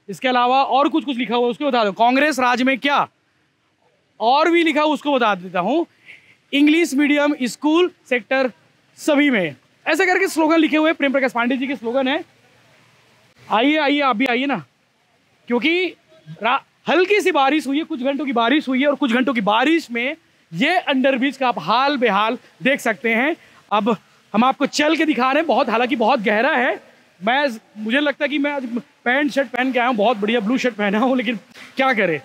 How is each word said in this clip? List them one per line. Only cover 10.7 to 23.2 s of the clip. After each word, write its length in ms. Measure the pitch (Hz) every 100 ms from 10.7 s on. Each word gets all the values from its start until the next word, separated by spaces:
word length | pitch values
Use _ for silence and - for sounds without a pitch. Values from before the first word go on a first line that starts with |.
| 302
हुए। 160 | 311
प्रेम 200 | 320 277
प्रकाश 200 | 262 254
पांडे 240 | 240 240 262
जी 100 | 269
के 100 | 240
slogan 320 | 226 262 262
है। 160 | 311 - _ _ _ _ _ _ _ _ _ _ _ -
आइए, 260 | 208 277 311
आइए, 240 | 277 285
आप 160 | 269 220
भी 100 | 262
आइए 200 | 240 285
ना, 180 | 208 - _ _ _ _ _ _ _ -
क्योंकि 400 | 240 285 349 359 - _ - 156 160
रा-, 460 | 220 262 _ _ -
हल्की 320 | 311 370 403
सी 120 | 359
बारिश 340 | 311 269 311 254
हुई 120 | 277
है, 60 |
कुछ 160 | - 294
घंटों 260 | 262 277 277
की 60 |
बारिश 360 | 240 233 302 254
हुई 120 | 254
है 60 | 285
और 80 |
कुछ 180 | - 277
घंटों 220 | 240 269
की 60 | 240
बारिश 500 | 196 220 277 330 -
में 260 | 233 254 330 _ _ _
ये 240 | 165 285 359
underbridge 580 | 285 262 - 262 277 -
का 120 | 254
आप 100 | 208
हाल 380 | 156 233 277 285
बेहाल 420 | 233 196 220 247 - -
देख 180 | 247 269
सकते 340 | 240 208 226
हैं। 220 | 226